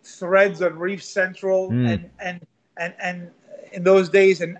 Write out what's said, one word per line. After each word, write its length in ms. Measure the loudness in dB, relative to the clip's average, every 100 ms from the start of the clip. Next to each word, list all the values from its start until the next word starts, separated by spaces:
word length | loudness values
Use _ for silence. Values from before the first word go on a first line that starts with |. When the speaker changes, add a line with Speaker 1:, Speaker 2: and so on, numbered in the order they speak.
Speaker 1:
threads 580 | -20 -12 0 2 2 0
on 160 | -4 -4
Reef 240 | -8 -8
Central 680 | -8 -4 -4 -4 -2 -2 -2
Speaker 2:
Mm. 220 | -2 0
Speaker 1:
and, 180 | -2 -6 _
and, 280 | -12 -12 -20 _ _ -12
and, 160 | -12 -8
and 320 | -10 -10 -16 _ _ -20 -16
in 100 | -2
those 260 | 4 4 4
days, 320 | 4 4 4
and, 160 | -4